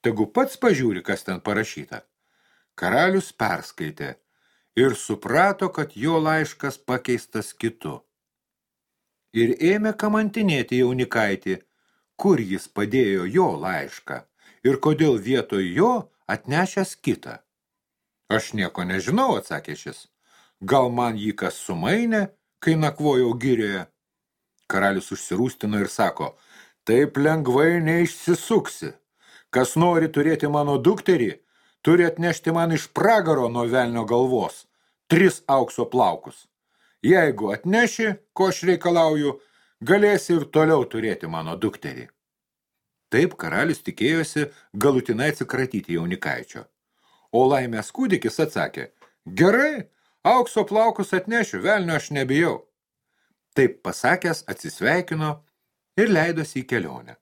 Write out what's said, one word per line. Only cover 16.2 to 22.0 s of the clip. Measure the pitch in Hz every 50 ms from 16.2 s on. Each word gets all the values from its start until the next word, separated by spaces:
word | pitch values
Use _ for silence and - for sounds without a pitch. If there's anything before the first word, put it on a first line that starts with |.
| _
atnešęs | - 98 - _ - 135 160 185 185 - 196 185 180 -
kitą. | _ - 131 104 - - - 58 - _ _ _ _ _ _ _ _ _ _ _ _ _ _ _ _ _ _
„Aš | 107 110 - - -
nieko | 107 95 90 - - 90
nežinau,“ | 90 92 95 92 117 160 226 269 269 190
atsakė | 101 - - - - - - 76
šis. | - - - - - - _ _ _ _ _ _ _ _ _ _ _
„Gal | 98 95 139 135 127 123
man | 120 120 123 120 110
jį | 107 104 107 98
kas | - 98 87 -
sumainė, | - - - - 170 - 107 175 220